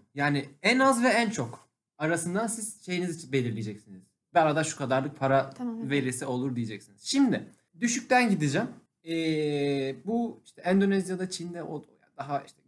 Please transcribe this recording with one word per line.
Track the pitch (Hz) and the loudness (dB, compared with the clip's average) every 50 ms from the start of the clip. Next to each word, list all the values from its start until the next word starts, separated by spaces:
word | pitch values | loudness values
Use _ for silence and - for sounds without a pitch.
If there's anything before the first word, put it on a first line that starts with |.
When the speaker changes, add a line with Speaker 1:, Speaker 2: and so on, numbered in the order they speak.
| - _ _ | -16 _ _
Speaker 1:
Yani | 139 143 147 143 143 - - - _ - | -2 0 2 2 0 -2 -6 -14 _ 0
en | 202 240 254 | 2 4 6
az | 269 269 262 233 240 | 6 4 4 4 4
ve | 254 | 4
en | 196 226 233 208 | 4 4 2 2
çok, | - - 123 113 - - - _ _ _ _ _ _ _ | 0 -2 -4 -6 -6 -14 -18 _ _ _ _ _ _ _
arasından | 151 156 170 165 165 175 175 202 226 | -2 0 0 0 -2 -2 -2 -2 -2
siz | 220 233 - 214 - - - - | -2 -4 -6 -8 -10 -12 -14 -8
şeyinizi | - 185 175 180 175 160 165 - 127 135 | -6 -4 -4 -2 -4 -6 -8 -10 -2 -2
belirleyeceksiniz. | 135 123 117 104 104 110 107 104 101 - - 98 92 - _ _ _ _ _ - | 0 0 0 -2 -4 -6 -8 -10 -12 -14 -20 -20 -20 -20 _ _ _ _ _ 2
"Bana | 175 160 156 147 | 4 4 4 4
da | 156 156 | 2 0
şu | 151 - - | -2 -4 -6
kadarlık | 147 127 131 135 135 147 - - | -2 0 0 0 0 -2 -6 -2
para | 139 135 135 135 135 - | 0 2 4 4 2 0
Speaker 2:
Tamam, | - - 247 240 226 226 | -6 -10 -8 -8 -8 -8
evet. | 233 135 | -6 -2
Speaker 1:
verirse | 139 143 123 127 120 - 147 | 0 0 0 -2 -4 -6 -6
olur." | 135 123 123 127 139 123 | -4 -4 -2 -2 -4 -4
diyeceksiniz. | 120 117 104 107 98 - - - _ - | -4 -6 -6 -8 -12 -14 -20 -20 _ -8
Şimdi | - - 269 277 247 160 - - - - _ _ _ _ 160 | -2 4 4 4 4 4 0 -2 -8 -16 _ _ _ _ -4
düşükten | 208 233 240 - - - 262 247 247 226 | -2 -2 0 -2 0 4 4 4 6 4
gideceğim. | 196 156 151 143 135 175 233 254 - - _ _ _ _ _ 165 | 2 2 2 0 0 0 -2 -2 -8 -14 _ _ _ _ _ -6
Ee, | 165 165 165 160 160 151 151 147 147 143 143 143 143 139 135 135 135 135 - | -4 -2 0 0 0 0 0 0 0 0 0 0 0 -2 -2 -4 -6 -4 -4
bu | 190 226 233 240 226 - - _ | -2 0 0 -2 -2 -6 -10 _
işte | - _ - - | -20 _ -6 0
Endonezya'da, | 175 185 196 196 196 196 196 185 185 185 180 185 185 | 2 4 6 6 6 4 2 0 -2 -4 -6 -4 -6
Çin'de, | 185 - 170 175 170 175 156 | -6 -8 -8 -8 -8 -10 -10
o | - 160 147 - _ _ _ _ _ _ | -8 -8 -10 -12 _ _ _ _ _ _
daha | - 139 139 143 139 | -12 -8 -4 -4 -4
işte | - - - _ _ | -4 -6 -18 _ _